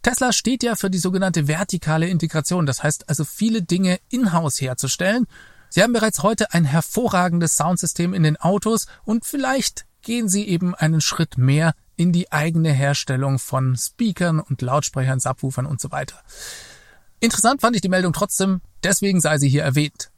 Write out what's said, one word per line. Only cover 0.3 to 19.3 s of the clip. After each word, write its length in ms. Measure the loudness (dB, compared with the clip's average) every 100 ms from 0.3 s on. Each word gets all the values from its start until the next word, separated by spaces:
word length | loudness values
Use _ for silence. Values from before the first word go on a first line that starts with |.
steht 300 | 0 0 0
ja 120 | -2
für 160 | -2 -2
die 80 | 0
sogenannte 500 | 0 0 0 0 0
vertikale 600 | -2 -2 -4 -2 0 0
Integration, 580 | 0 0 -2 -2 0 0
das 160 | 0
heißt 260 | -2 -4 -6
also 160 | -4
viele 380 | -4 -2 0 0
Dinge 380 | 0 0 2 0 _
in-house 500 | -2 0 0 -4 -4
herzustellen. 640 | -4 -4 -4 -2 0 0 -2 -6 -20 -20 -4
Sie 120 | 2
haben 120 | 4
bereits 280 | 4 0 0
heute 300 | 0 0 0
ein 140 | 2 2
hervorragendes 920 | 2 0 -2 0 2 2 0 0 0
Soundsystem 560 | 0 0 -2 -2 -2
in 120 | 2
den 120 | 2 2
Autos 500 | 0 2 0 -2 -4 -12
und 200 | -2 -2
vielleicht 600 | -2 -4 0 0 -2 -8 -20 _
gehen 260 | -6 -2 0
sie 180 | 0 0
eben 280 | 0 0
einen 260 | 0 0 2
Schritt 380 | 0 -2 -2 2
mehr 340 | 2 4 2 -2 _ 0
in 160 | 2
die 200 | 2 0
eigene 400 | -2 0 0 2
Herstellung 680 | 2 2 -2 -2 -2 0 -2
von 380 | -2 -2 0 -2
Speakern 640 | -6 -2 -2 0 0 0
und 200 | -2 -6
Lautsprechern, 600 | 0 -2 -2 -2 -2 -2
Subwoofern 440 | -4 -4 -6 -4
und 160 | -6 -6
so 100 | -6
weiter. 260 | -8 -8 -12 -20 -18 -16 -16 -20 -20 -20 -20 -20 -2
Interessant 420 | 0 4 2 4
fand 140 | 2 2
ich 60 |
die 60 | 2
Meldung 240 | 2 2
trotzdem, 480 | 0 -2 0 0 0 -4 -6
deswegen 400 | -2 0 2 2
sei 160 | 2